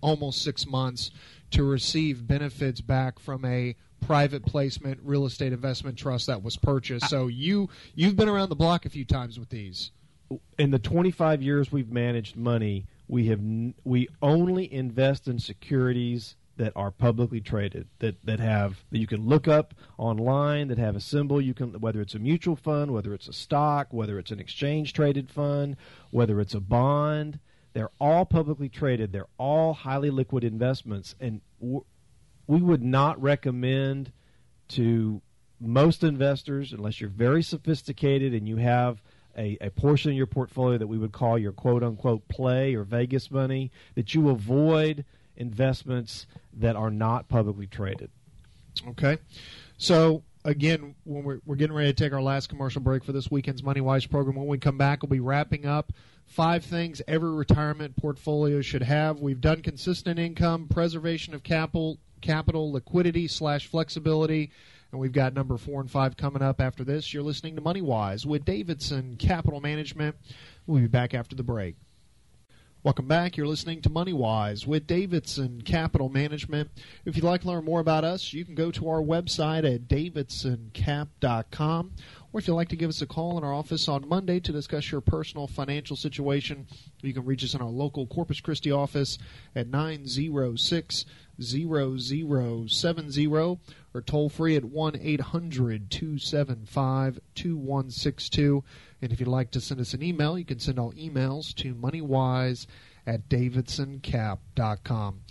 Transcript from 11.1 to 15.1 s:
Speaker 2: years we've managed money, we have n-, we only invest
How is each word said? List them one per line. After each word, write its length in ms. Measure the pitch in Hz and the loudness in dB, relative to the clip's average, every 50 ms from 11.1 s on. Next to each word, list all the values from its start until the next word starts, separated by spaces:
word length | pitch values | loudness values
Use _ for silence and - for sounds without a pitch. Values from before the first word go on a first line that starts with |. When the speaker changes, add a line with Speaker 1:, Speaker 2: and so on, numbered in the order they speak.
| 170 - 170 156 156 143 | 4 4 4 4 4 4
Speaker 2:
years 300 | 135 139 143 143 139 - | 2 2 2 2 2 2
we've 200 | - 139 123 113 | 0 -2 -2 0
managed 440 | 120 120 120 120 120 117 110 - - | 0 0 2 2 0 0 -4 -6 -8
money, 500 | 113 117 120 120 117 110 104 101 98 101 - - - - | -4 0 2 2 2 2 0 0 -2 -4 -8 -14 -18 -8
we 200 | - - 123 113 | -2 2 2 4
have 120 | 113 110 101 | 4 4 2
n-, 340 | 104 110 110 113 117 123 - - - | 0 -2 -2 -2 -2 -4 -6 -6 -2
we 260 | 131 127 123 127 - - - | 2 2 2 2 0 -2 0
only 500 | 147 143 156 165 175 180 185 185 185 - | 4 4 6 6 6 4 2 0 -2 -2
invest 560 | 139 135 131 123 110 127 131 135 | -4 -4 -4 -2 2 2 4 4